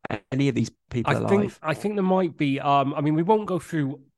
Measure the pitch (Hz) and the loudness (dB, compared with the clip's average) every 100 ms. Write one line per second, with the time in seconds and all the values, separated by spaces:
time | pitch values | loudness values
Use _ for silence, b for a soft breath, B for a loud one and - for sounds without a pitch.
0 | - 107 - 135 139 117 113 _ - 123 | -8 -10 -4 0 0 2 -2 _ -8 -4
1 | 110 113 110 202 202 - 156 151 208 208 | 0 0 2 2 0 -4 -6 -4 -4 0
2 | 185 185 175 - 147 135 143 143 135 147 | 2 2 0 -2 -2 0 2 2 2 0
3 | 151 156 170 220 208 180 - 165 135 147 | 0 2 2 0 0 -6 -4 -4 -4 -6
4 | - | -16